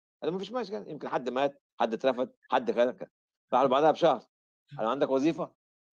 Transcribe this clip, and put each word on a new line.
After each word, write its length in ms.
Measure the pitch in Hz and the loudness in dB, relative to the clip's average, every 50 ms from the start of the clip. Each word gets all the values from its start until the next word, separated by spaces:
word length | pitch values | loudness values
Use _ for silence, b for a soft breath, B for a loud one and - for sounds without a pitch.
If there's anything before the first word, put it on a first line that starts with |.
| _ _ _ - | _ _ _ -8
قال 80 | - 151 | -6 -6
له: 60 | 175 | -4
"مفيش 160 | 190 196 - | -6 -6 -6
مشكلة، 320 | 226 254 220 175 208 214 180 - | -8 -8 -8 -6 -8 -10 -10 -12
يمكن 200 | 156 131 135 123 | -12 -10 -8 -4
حد 200 | - 160 123 123 | -4 -4 -4 -2
مات، 340 | 123 131 143 139 139 _ _ _ _ - | -2 0 0 0 -2 _ _ _ _ -2
حد 120 | 113 113 113 | -2 -2 -2
اترفد، 380 | 110 - 131 123 120 131 - - _ _ - | 0 0 0 0 0 -2 -6 -8 _ _ -2
حد 200 | 123 135 123 110 | -2 0 0 0
كذا 220 | 101 113 120 127 | 2 2 2 0
كذا". 160 | 107 92 - - _ _ _ _ _ _ _ - | 0 -6 -12 -18 _ _ _ _ _ _ _ 0
راح 100 | 131 123 | 2 2
له 60 | 135 131 | 4 4
بعدها 220 | 127 139 156 156 | 4 4 4 4
بشهر، 360 | 139 - 170 160 131 107 - _ _ _ _ _ _ _ _ _ 143 | 4 4 4 2 2 2 -4 _ _ _ _ _ _ _ _ _ -10
قال 80 | 143 107 | -4 -2
له: 40 | 110 | -2
"عندك 200 | 127 143 147 127 | 0 0 0 2
وظيفة؟" 420 | 135 135 139 165 160 165 160 - _ _ _ _ _ _ _ _ | 2 2 2 0 0 -2 -6 -10 _ _ _ _ _ _ _ _